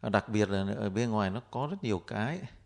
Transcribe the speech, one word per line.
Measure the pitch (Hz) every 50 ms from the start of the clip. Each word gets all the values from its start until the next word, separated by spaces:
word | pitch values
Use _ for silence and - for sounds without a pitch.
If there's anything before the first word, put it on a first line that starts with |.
Ờ, | - 113
đặc | 101 104 - -
biệt | 110 104 104 95
là | 98 98 98 98 101 -
ở | 107 101
bên | 95 104 120 120
ngoài | 110 107 101 95
nó | 95 117 - -
có | - 123 131 147
rất | 185 196 -
nhiều | 120 104 90
cái. | - - - 104 107 - 160 185 185 127 - - -